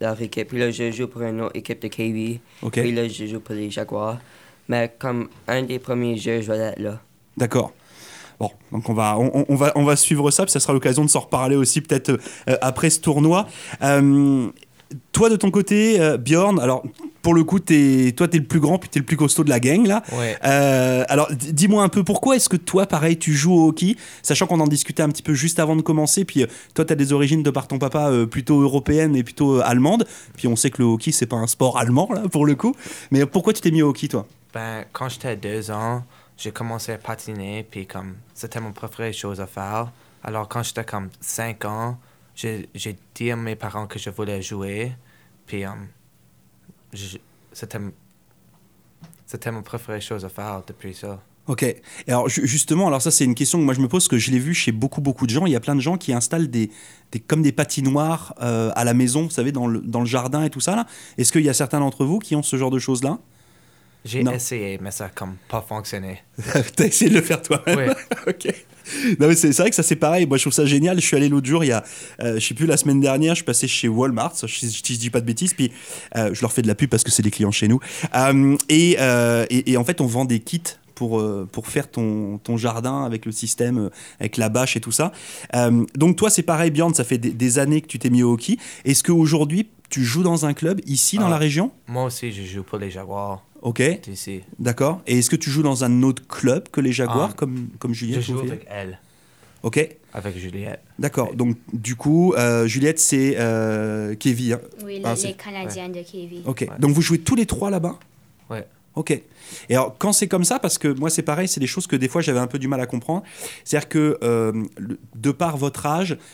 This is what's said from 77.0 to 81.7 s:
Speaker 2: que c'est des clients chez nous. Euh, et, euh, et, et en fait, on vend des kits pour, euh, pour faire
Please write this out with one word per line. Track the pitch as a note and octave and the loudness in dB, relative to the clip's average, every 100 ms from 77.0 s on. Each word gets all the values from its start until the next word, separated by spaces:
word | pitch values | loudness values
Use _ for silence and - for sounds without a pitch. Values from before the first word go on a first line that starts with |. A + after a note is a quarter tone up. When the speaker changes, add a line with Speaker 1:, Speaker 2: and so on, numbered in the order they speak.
Speaker 2:
que | - | 2
c'est | - | 2
des | G#2+ | 0
clients | - G2+ | 2 0
chez | - G#2+ | 2 4
nous. | B2+ - - - B2 | 2 0 -8 -2 2
Euh, | C3+ C#3 C#3 C#3+ - | 4 6 6 4 4
et, | D#3 F3 B2+ | 6 6 6
euh, | C3 A#2+ A#2 A#2 A2 | 4 4 4 2 2
et, | B2 B2+ | 0 2
et | B2 | 2
en | |
fait, | A#2+ F3 | 2 0
on | B2+ | 0
vend | A#2+ | 0
des | B2+ A2+ | 0 0
kits | - E3+ - - _ - | 0 -6 -6 -14 _ -8
pour, | A#2+ A2+ | -2 0
euh, | G#2+ G2+ F#2+ | -2 -4 -6
pour | A#2 | -10
faire | - | -4